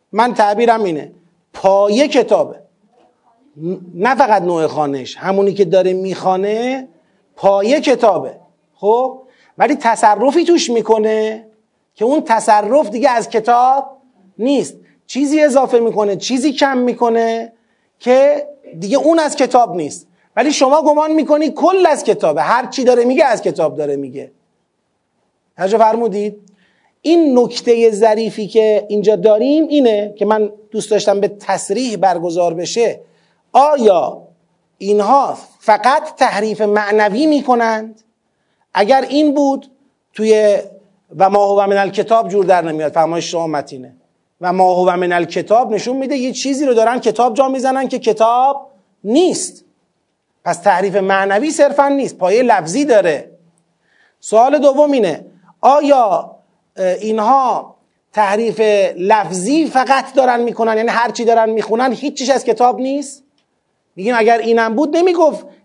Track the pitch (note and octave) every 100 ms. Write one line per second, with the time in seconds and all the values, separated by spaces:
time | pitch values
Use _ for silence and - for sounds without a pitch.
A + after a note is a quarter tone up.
0 | _ G3+ B3 G#3+ G#3 G#3 A#3+ A3+ G3 D3+
1 | C#3+ - _ _ _ - F#3+ G3 G3+ A3
2 | D4+ C#4+ - F#3+ C#3 - _ _ _ _
3 | _ _ _ _ _ D3 E3 F#3 F3+ E3+
4 | A3+ C4 B3 G#3 F3 E3+ D#3 D3 C#3+ C#3
5 | B2 - F3+ G3 G3+ G3 F3+ F#3 F#3 F#3
6 | F#3+ E3+ F#3+ F#3 G3+ G#3+ B3 C4+ C4 _
7 | _ _ _ - F#3+ G3 G#3 D4 D4 A#3+
8 | A#3 E3 - - _ _ _ _ G3+ A#3
9 | B3+ B3+ - _ _ - A#3 D4 A#3 G#3+
10 | G#3+ G3+ C4 E4+ E4+ E4+ - A#3 A3 A3
11 | A3 A3 A3 A3 - _ _ _ _ -
12 | A3+ D4+ D#4 A3+ A3+ G#3+ G#3 C#4 A3 A3+
13 | C4 A#3 G3 A3+ A3 A#3+ B3+ C#4 C4+ -
14 | _ _ _ - A#3+ C#4 - - _ _
15 | - B3 C#4+ D#4 D4+ C4 B3+ A#3+ A3+ G3
16 | G#3 F#3+ - B3+ C#4+ C4+ C#4 B3+ B3 A#3+
17 | A#3+ A3+ A3+ A3+ A3+ _ _ _ _ _
18 | A#3+ C4 C#4 D4 - - - D#3+ F#3+ C4+
19 | C#4+ E4 D4+ - B3+ B3 A#3 F3+ C#3+ -
20 | _ _ _ G#3 C#4 - C4 D4+ D4+ D4
21 | D#4 D#4 C#4 D4+ D#4 D#4 D#4 F#4+ E4+ C#4+
22 | - G3 E3+ D3+ D#3 A#3+ - - B3 B3
23 | A#3+ C4+ C#4 G#3+ F#3 - D3+ C#3+ D3 C#3+
24 | C#3 C3 B2+ _ _ _ _ _ _ _
25 | _ _ _ _ _ - F#3+ A3 A3 A3+
26 | A#3 G3+ G#3 G3+ _ _ _ _ _ _
27 | D4 E4+ D4+ B3 A#3+ - A#3+ A#3 A3+ G3+
28 | A3 G#3+ A3 - F3+ A3 A3 G#3 G#3 G#3
29 | G3+ G3+ A3 G#3+ C4 D4+ D#4 D4 A#3+ G#3
30 | G#3 - G#3 G#3+ G#3 - - A3 - G#3
31 | G#3 G3+ G3 G3+ - F3+ - G3 B3+ G3
32 | F#3+ F3 F3 E3 E3+ E3 E3+ A#3+ A3 -
33 | - _ _ _ _ A#3+ D4 C#4+ G#3+ F3
34 | C3+ - - _ _ _ _ - G3 G#3
35 | G3+ C4+ G#3 - - _ - G#3 B3 D4+
36 | D4+ - B3 F#3 A3 F#3+ G#3 G#3 G3+ G#3+
37 | G#3 G#3 D#4 C#4+ C4 A#3+ A3+ A3 A3 G#3+
38 | _ _ _ _ _ _ _ F#3 G#3 C4+
39 | - C#4 D4+ C#4 C#4 C4+ - _ _ _
40 | _ - A3 G#3+ G#3+ G3 - - _ _
41 | _ D#3 F#3+ G3+ G3+ G3+ G3 G3 F#3+ G#3
42 | G#3+ A3+ G3+ G3+ F3+ F3+ E3 D#3 D3+ E3
43 | D#3+ E3+ E3 E3+ D#3+ D3 C#3 C3+ B2+ _
44 | _ _ _ _ F3+ F#3 F#3 F3+ F#3 F3+
45 | F3+ F3 E3 F3+ E3 A3 A#3 G#3 A3+ C4+
46 | C4 C#4 B3+ - C4+ C4+ C#4+ A3+ A3 B3
47 | A3+ - B3 A3 C4 C4 C4 C4+ B3+ C4
48 | A#3 G#3+ A3+ B3 C4+ C#4 - _ _ _
49 | G3 C4+ F4+ F#3+ - - _ _ _ _
50 | _ _ _ _ E3+ E3+ G3+ F3+ G3 G3
51 | F#3+ G3 G3 G3 D4+ D4+ C#4+ C#4+ C#4 C#4
52 | G#3+ - F#3 A3 B3 G3+ D#3 A3 D4 G#3+
53 | F3 C#3 - _ _ _ _ _ _ _
54 | _ _ - G#3+ B3+ D4 C#4 C4+ D4 C#4
55 | F#3 C#3+ - _ _ - A#3+ D4 C#4+ C4+
56 | G#3+ E3 - - _ _ _ - F#3 F3+
57 | G#3+ A3 G#3+ C4+ B3+ E3 - _ _ _
58 | _ G#3+ G3 G#3 A3+ G3+ G#3+ G#3 F#3 -
59 | F#3+ A3 F3 F#3 F#3+ D#4 C#4+ C4 B3 C4+
60 | C4 C#4 B3+ A#3+ A#3+ - A3+ A3 A#3 G#3
61 | A#3 A3 A3+ A3+ A3 A3 G3+ A3+ B3+ A3
62 | C#4+ D4 B3+ C4 - A3 B3 A#3 C4 C#4+
63 | C#4 - _ _ _ _ _ _ _ -
64 | G3+ A#3+ A3 A#3 A3+ A3+ A3+ A3+ D4+ D#4+
65 | F4+ E4+ D#4 G#3 - -